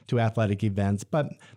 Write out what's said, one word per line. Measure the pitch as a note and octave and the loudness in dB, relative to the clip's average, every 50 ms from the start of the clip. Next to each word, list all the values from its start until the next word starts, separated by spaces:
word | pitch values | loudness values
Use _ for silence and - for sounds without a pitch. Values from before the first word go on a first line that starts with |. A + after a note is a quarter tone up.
| - - | -8 -2
to | - A#2+ | 0 0
athletic | A2+ A2 - - A2 G2 G#2 G2 - | 2 0 0 0 0 0 0 0 0
events. | G#2+ G2 G2 G2+ G2 G2+ G2+ - | -2 0 0 0 0 0 -2 -4
But | - - D#3+ D3 D3 - - - - - | -2 -2 -2 -2 -2 -6 -16 -20 -20 -20